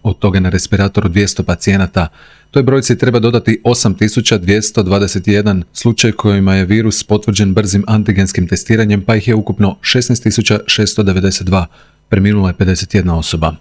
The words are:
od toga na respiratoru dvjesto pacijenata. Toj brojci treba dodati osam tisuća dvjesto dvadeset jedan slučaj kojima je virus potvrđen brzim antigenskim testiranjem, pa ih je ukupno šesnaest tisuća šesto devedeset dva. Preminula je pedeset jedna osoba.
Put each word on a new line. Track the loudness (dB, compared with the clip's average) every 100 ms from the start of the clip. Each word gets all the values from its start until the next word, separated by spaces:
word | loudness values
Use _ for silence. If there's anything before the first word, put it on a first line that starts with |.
od | -4 -2
toga | 0 0
na | 0
respiratoru | -2 -2 -2 0 0 -2
dvjesto | 0 -2 -2
pacijenata. | -4 -2 0 0 0 -2 -4 _ -20 -20 _
Toj | 0
brojci | 2 0 0 0
treba | 2 2
dodati | 2 0 0 0
osam | 0 0 0
tisuća | 0 0 0 -2 -2
dvjesto | 0 0 0 -2
dvadeset | 0 0 0 -4 0
jedan | 0 2 -2 -4
slučaj | -2 -2 0 0
kojima | 0 0 2 2 2
je | 2
virus | 2 2 -2
potvrđen | -2 -2 0 0 2
brzim | 2 0 0 0
antigenskim | 0 2 0 0 0 -2
testiranjem, | -2 0 0 2 0
pa | 0 0
ih | 2
je | 0
ukupno | 0 0 0 -2
šesnaest | -2 -2 0 0
tisuća | 0 0 0 -2 -2
šesto | -2 -2 0
devedeset | 0 2 0 -2 -2
dva. | -2 -2 _ _ _ -4
Preminula | 0 2 2 0
je |
pedeset | 0 0 0 0 -2
jedna | 0 -2
osoba. | -2 -2 -4 -4